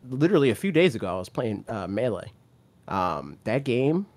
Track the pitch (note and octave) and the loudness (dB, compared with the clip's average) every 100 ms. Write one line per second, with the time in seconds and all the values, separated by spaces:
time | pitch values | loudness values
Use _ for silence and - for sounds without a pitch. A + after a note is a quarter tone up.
0 | B2+ B2+ E3 F#3+ C#3 G#2 G3 D#3 F#3 A2 | -8 0 4 6 4 2 2 4 4 2
1 | F#2+ F#2 F#2 - B2 G2+ - A2+ F2+ G2+ | -4 -6 -6 -4 -2 -4 -6 -8 -6 -2
2 | B2 F#2 - - _ _ _ _ - F#2+ | -2 -4 -8 -18 _ _ _ _ -6 -2
3 | F2+ D2+ C#2 D2 - B2 C#3 A#2+ C3+ E3+ | -2 -2 -8 -10 -4 -2 0 0 2 0
4 | G3+ | -2